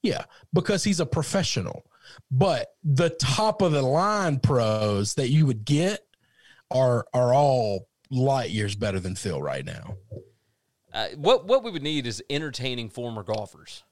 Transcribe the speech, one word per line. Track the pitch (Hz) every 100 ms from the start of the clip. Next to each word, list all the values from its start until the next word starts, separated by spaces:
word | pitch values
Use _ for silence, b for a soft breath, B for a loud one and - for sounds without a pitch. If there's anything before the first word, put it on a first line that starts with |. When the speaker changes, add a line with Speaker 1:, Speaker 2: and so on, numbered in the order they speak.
Speaker 1:
Yeah, | 226 107 - b b
because | 190 180 196
he's | 214 175
a | 151
professional. | - 147 196 - - 87 - _ B B B _
But | 131 190 135 - _
the | 156 131 170
top | 165 127 135 214 214
of | 185
the | 147
line | 131 151 202 214 180 139
pros | - 131 110 107 107 101 104 -
that | 127
you | 156 147
would | 110 104
get | 143 185 208 _ b b b b b _
are, | 127 127 120 -
are | 127 123
all | 131 143 127 110 98 - _ _
light | 131 131 135 101
years | 104 104 101
better | 107 95
than | 92 95
Phil | 101 76
right | 71 69 71
now. | 73 - 98 _ - - _ _ _ _ _ _
Speaker 2:
Uh, | - 95 120
what, | 165 247 180
what | 262
we | 233
would | 170
need | 143 151 120
is | 104 -
entertaining | 143 156 127 127 123 113
former | - 120 113
golfers. | 101 110 101 - - - _